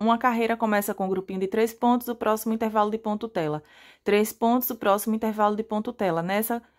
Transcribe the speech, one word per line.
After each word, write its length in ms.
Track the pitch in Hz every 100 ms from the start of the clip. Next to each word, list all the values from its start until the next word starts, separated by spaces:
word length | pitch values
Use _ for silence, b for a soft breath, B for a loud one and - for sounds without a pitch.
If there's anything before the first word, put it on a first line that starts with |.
Uma 160 | 214 226
carreira 400 | 254 233 226 226
começa 380 | 220 208 202
com 100 | 202
um 60 | 190
grupinho 300 | 185 190 190
de 60 | 190
três 280 | 220 226
pontos, 340 | 226 240 247 240
o 60 |
próximo 400 | 233 226 220 226
intervalo 360 | 220 220 214 208
de 60 | 220
ponto 320 | 220 208 226
tela. 340 | 185 156 151 B B B B
Três 300 | - 208 214
pontos, 380 | - 233 247 247
o 60 | 240
próximo 380 | 208 202 220
intervalo 400 | 220 220 214 208
de 80 | 208
ponto 300 | 220 214 220
tela. 300 | 240 196 165
Nessa, 400 | 175 202 220 233 b